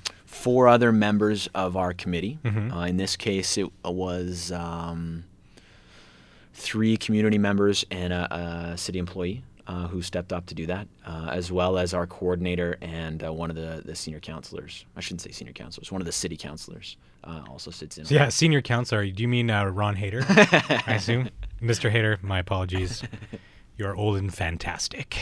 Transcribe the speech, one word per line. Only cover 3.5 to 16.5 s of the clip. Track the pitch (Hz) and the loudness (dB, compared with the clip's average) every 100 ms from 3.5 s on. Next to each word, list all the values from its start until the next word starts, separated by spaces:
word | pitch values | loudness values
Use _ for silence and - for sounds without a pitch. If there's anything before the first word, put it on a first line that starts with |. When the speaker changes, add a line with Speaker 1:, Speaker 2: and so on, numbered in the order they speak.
| - | 0
Speaker 1:
it | 92 - | -2 -4
was, | 90 90 92 90 90 87 87 | -6 -4 -2 -2 -4 -6 -6
um, | 87 85 85 82 82 82 82 85 - - - - - - - - - - - - | -6 -6 -6 -6 -6 -6 -8 -12 -20 -20 -20 -20 -20 -20 -20 -20 -20 -20 -20 -20
three | - - 110 110 110 | -12 -4 2 4 2
community | - 107 107 107 | 2 4 6 6
members | 101 101 101 98 - | 4 4 4 4 -2
and | 92 90 | -4 -2
a, | 90 87 87 87 85 85 | -2 -2 -4 -6 -6 -6
a | 87 | -6
city | - 90 | -4 -4
employee, | 87 95 90 120 - - - | -4 -4 -4 -6 -12 -16 -10
uh, | 90 87 | -6 -4
who | 90 | -4
stepped | 85 90 87 | -4 -6 -4
up | 87 87 | -6 -6
to | |
do | 85 82 | -6 -4
that, | 92 104 - - | -4 -8 -14 -12
uh, | 80 80 | -8 -4
as | 90 87 | -4 -2
well | 90 90 92 | 2 2 2
as | 90 | 0
our | 90 87 | -2 -4
coordinator | - 90 90 90 90 87 - | -2 -2 0 0 0 -2 -4
and, | 85 82 82 80 | -8 -8 -6 -6
uh, | 82 | -6
one | 80 82 | -4 -6
of | 80 | -6
the, | 80 82 | -8 -10
the | - | -10
senior | - - 78 | -10 -10 -10
councilors. | - 80 - 92 - - - - | -12 -12 -12 -12 -12 -16 -16 -12
I | |
shouldn't | - 87 | -10 -10
say | - | -12
senior | - - | -14 -14
councilors. | - - - - | -14 -14 -14 -8
One | 95 | -6
of | 85 | -4
the | |
city | - 87 80 | -4 -4 -6
councilors, | 73 | -10